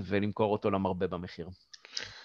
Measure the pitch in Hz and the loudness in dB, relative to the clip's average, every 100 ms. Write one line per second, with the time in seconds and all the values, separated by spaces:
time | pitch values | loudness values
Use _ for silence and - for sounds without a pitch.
0 | 92 98 104 - 107 104 107 98 95 92 | 0 2 2 2 2 4 2 2 2 0
1 | 90 87 87 - 82 92 _ - - - | 0 -2 -6 -8 -10 -12 _ -20 -14 -10
2 | - - | -10 -14